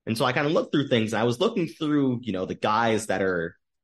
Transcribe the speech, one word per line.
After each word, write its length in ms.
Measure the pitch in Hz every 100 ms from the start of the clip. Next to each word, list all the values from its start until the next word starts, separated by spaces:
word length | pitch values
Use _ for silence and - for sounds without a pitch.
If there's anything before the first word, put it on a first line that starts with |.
| -
and 100 | 113
so 80 |
I 80 | 131
kinda 180 | 131 147
looked 220 | 180 -
through 160 | 156 135
things. 240 | 120 107
I 120 | 107
was 160 | 120 120
looking 260 | 208 226 165
through, 540 | - 151 147 135 123
you 100 | 107
know, 140 | 92 87
the 80 |
guys 540 | 90 107 107 117 110 -
that 140 | 95
are, 340 | 95 90 82 - _ _